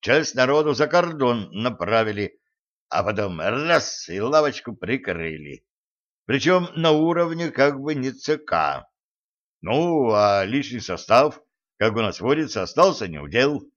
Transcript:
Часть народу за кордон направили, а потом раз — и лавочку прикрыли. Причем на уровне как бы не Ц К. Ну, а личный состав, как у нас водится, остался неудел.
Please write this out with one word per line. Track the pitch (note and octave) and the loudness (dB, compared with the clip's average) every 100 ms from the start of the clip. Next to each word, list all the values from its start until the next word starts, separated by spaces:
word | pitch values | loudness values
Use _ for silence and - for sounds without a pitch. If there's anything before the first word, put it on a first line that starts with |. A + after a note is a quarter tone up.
Часть | - C#3 D3+ | 2 2 2
народу | G3+ B2+ D3 D3+ | 0 2 4 2
за | B2 D3 | 0 2
кордон | F3 F3 D#3+ B2+ A#2+ G2 | 2 0 0 0 0 -4
направили, | F#2 A#2+ A2 F2 A2+ A2 G2+ G2 _ _ _ _ _ _ | -4 -4 -4 0 0 0 -2 -6 _ _ _ _ _ _
а | E2+ | -4
потом | G2 G#2 G2+ E2+ | -2 -2 -4 -4
раз — | E2+ A#2+ D#3 E3 - - - | -4 -4 0 0 0 -12 -10
и | F2+ | -6
лавочку | A2+ D3+ D3 - - | 0 2 2 -4 -12
прикрыли. | A2 F#2 C3 - E2+ E2 D#2+ D2+ C#2 _ _ _ _ _ _ - | -10 -4 -4 -4 -6 -6 -8 -14 -18 _ _ _ _ _ _ -4
Причем | C3 C3 F#3 F3 | -2 2 2 0
на | D#3+ D#3+ | 0 2
уровне | D3+ D#3+ E3+ E3+ E3 E3 | 4 4 2 0 -2 -6
как | - C#3 C#3+ | 2 2 2
бы | C#3 | -4
не | D3+ C3 | -4 -4
Ц | - - D3+ | -6 -4 -4
К. | D3+ E2 D2+ C#2+ - _ _ _ _ _ _ _ | 0 0 0 -2 -10 _ _ _ _ _ _ _
Ну, | D#2 B2+ F3 D#3+ A#2+ | -2 0 2 2 2
а | G#2 G#2 G2+ | 4 4 4
личный | F#2+ C3 C#3+ B2 | 2 -2 -4 -8
состав, | - F2+ - A#2 D3 - _ _ _ _ | -8 -8 2 4 4 -2 _ _ _ _
как | G#2+ | 0
у | A2 | 0
нас | G#2+ F2+ | -2 -2
водится, | A2 D3 D3+ G#2+ | 0 0 0 -4
остался | F2+ - F#3+ E3+ F#2+ | -4 2 2 2 -6
неудел. | D#2 D2 G2+ C3+ D3 - | -8 -4 2 2 0 -8